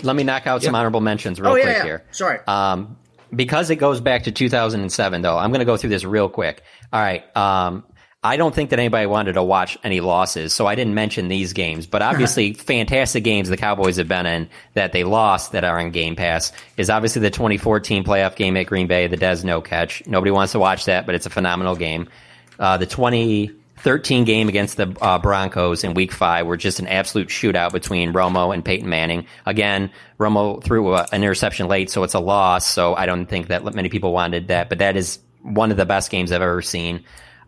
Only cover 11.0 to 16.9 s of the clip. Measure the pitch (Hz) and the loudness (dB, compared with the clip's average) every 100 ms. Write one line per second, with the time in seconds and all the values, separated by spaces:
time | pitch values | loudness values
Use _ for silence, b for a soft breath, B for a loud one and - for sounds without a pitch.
11 | 107 - 90 95 92 92 85 80 82 104 | -2 -2 -2 -2 -2 -2 -4 -4 -4 0
12 | 107 143 120 - 104 107 - 127 110 131 | 2 2 0 2 0 -2 -2 0 2 0
13 | 123 127 110 104 92 92 107 101 95 90 | 0 0 2 2 0 -2 0 0 0 0
14 | 80 92 87 85 82 B B - 95 90 | 0 0 0 -2 -4 B B -2 0 0
15 | 90 110 110 95 - 101 87 85 85 85 | 2 4 4 2 0 -2 0 0 -2 -2
16 | 82 82 87 82 - - B - 95 | -4 -2 0 0 -2 -8 B -4 0